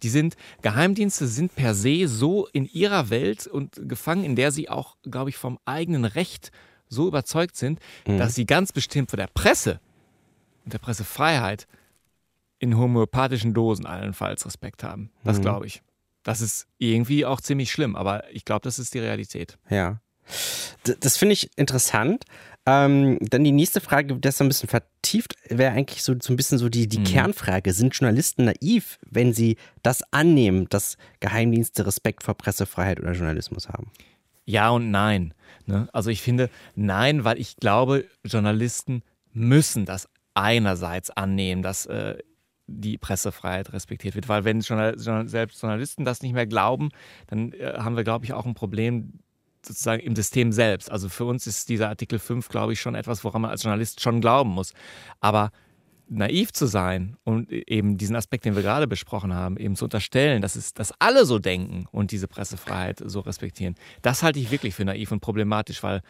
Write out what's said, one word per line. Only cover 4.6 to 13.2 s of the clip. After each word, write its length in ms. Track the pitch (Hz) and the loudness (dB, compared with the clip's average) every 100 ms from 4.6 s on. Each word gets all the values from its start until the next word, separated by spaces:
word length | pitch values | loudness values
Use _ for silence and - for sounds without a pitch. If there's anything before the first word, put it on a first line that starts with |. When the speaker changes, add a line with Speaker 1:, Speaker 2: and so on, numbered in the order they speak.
| - | -6
Speaker 1:
auch, 280 | 113 131 _ | -8 -10 _
glaube 280 | - 127 135 | -12 -8 -6
ich, 60 | - | -6
vom 220 | 131 127 | -8 -8
eigenen 400 | - 147 170 151 | -8 -6 -2 0
Recht 480 | 113 120 185 - - - - _ _ | 0 -2 -6 -8 -20 -20 -20 _ _
so 200 | 113 180 | -2 0
überzeugt 480 | 147 - 160 175 - | 0 -2 -2 -2 -2
sind, 240 | 123 160 - - - | -4 -4 -10 -8 0
Speaker 2:
Mhm. 120 | 98 | 2
Speaker 1:
dass 160 | 107 | 2
sie 120 | 123 107 | 0 2
ganz 260 | 147 190 | 2 2
bestimmt 380 | - - 147 127 | -2 -2 -2 -2
vor 60 | 101 | -2
der 100 | 95 | -6
Presse 540 | - 208 330 - 90 - _ _ _ _ _ _ _ | 2 4 4 2 -2 -6 _ _ _ _ _ _ _
und 80 | - | -12
der 60 | 113 | -8
Pressefreiheit 880 | - 110 104 - 151 147 98 104 - _ _ _ _ _ _ _ _ _ | -6 -6 -6 -2 0 2 0 -4 -12 _ _ _ _ _ _ _ _ _
in 160 | 123 113 | 0 2
homöopathischen 800 | 123 120 107 131 | 4 4 2 2